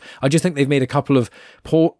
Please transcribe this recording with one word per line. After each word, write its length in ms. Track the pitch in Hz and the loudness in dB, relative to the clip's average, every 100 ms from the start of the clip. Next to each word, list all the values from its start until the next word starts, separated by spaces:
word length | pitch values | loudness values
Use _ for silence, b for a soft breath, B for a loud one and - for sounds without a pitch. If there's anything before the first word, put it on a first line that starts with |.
| B B | B B
I 60 | 135 | -2
just 160 | 160 | 0
think 120 | 185 143 | -2 -2
they've 120 | 139 | -2
made 140 | 143 | 0
a 40 | 127 | -2
couple 280 | 143 - 135 | -4 0 0
of 120 | 113 B B B | 0 B B B
poor, 320 | - 160 160 - | -2 2 2 -2